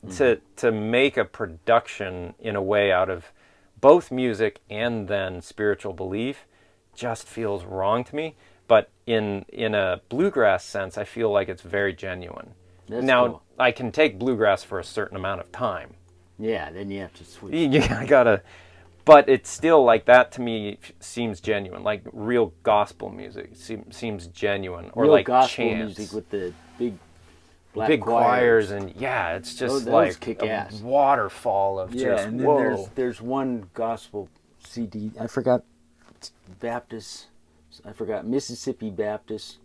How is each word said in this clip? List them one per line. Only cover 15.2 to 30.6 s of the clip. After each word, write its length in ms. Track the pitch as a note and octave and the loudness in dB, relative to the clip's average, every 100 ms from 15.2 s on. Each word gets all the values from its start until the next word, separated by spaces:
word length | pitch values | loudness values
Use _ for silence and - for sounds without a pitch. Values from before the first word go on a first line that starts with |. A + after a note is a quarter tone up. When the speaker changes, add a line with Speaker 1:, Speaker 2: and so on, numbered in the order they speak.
| F#2 G2 | -6 -8
Speaker 2:
of 120 | F2 | -10
time. 400 | - B2 F2+ B1 - _ _ _ _ | -8 -6 -6 -12 -20 _ _ _ _
Speaker 1:
Yeah, 320 | G#2+ G#2+ D2+ | -6 -6 -6
then 220 | E2+ G2 | -12 -10
you 80 | G2 | -10
have 120 | F#2 - | -12 -16
to 80 | - | -20
switch. 280 | - G2 | -20 -8
Speaker 2:
<laughs> 20 | D#3 | -2
You, 120 | D#3 C#3+ | 2 2
you 280 | A#2+ A2 C3+ | 2 -2 2
gotta, 340 | C#3 A#2+ G2+ - - - - _ _ - | 4 6 2 -2 -20 -20 -20 _ _ 10
but 240 | D3+ C3+ | 10 10
it's 200 | C3 - | 2 2
still, 360 | - D#3+ D#3+ B2 | -4 4 6 6
like, 180 | A2+ - | 4 8
that 280 | B2 B2 | 8 8
to 80 | - | -2
me 380 | A#2+ A2+ G#2 G2+ | -6 -6 -8 -10
f-, 80 | - - | -18 -20
seems 400 | - - A#2 F#2+ | -14 -6 -6 -6
genuine, 440 | - G#2 G2 F#2+ | -4 -4 -4 -6
like, 180 | F#2+ G#2 - | -6 -6 -8
real 400 | - G#2+ A#2+ A2+ - | -10 -2 0 0 -2
gospel 460 | - G#2 G#2 - G2+ | 2 2 2 -4 -14
music 420 | F#2+ G2+ G2+ - | -12 -16 -16 -16
seem-, 360 | - - A2 - | -18 -12 -12 -12
seems 360 | - A#2+ G#2 E2+ | -10 -8 -8 -12
genuine, 640 | - G#2 G2+ F#2+ F2 F2 | -6 -4 -4 -6 -10 -12
or 100 | - | 0
Speaker 1:
Real 100 | C#3 | 6
Speaker 2:
like 140 | D3+ - | 6 6
Speaker 1:
gospel 420 | B2+ C3 - A2+ | 2 2 2 -2
Speaker 2:
chants. 280 | G2 G#2+ G2+ | -2 -6 -10
Speaker 1:
music 160 | G#2 | -10
with 160 | G#2+ - | -10 -8
the 240 | G2+ F2+ E2 - - | -8 -8 -12 -20 -8
big 200 | A#2+ F#2+ - - - _ _ _ _ | -8 -8 -20 -20 -20 _ _ _ _
black 140 | - A2 | -6 0
Speaker 2:
Big 140 | D3+ | 0
Speaker 1:
choirs. 680 | G#2 A#2 A#2+ B2 A#2+ A2+ G2+ | 2 2 4 4 4 4 2
Speaker 2:
choirs 20 | |
and, 220 | G2+ G2 F2 | -4 -8 -8
yeah, 380 | B2+ B2+ F2 F2 | -6 -4 -4 -6
it's 200 | - - | -8 -6
just 180 | B2+ | -4
Speaker 1:
Those, 120 | C#3 A#2 | -2 2
those 80 | |
Speaker 2:
like 260 | A2+ G2 F2+ | 2 2 -2
Speaker 1:
kick 220 | - A2+ | -10 -6
Speaker 2:
a 40 | G#2+ | -4
Speaker 1:
ass. 240 | A2 | -4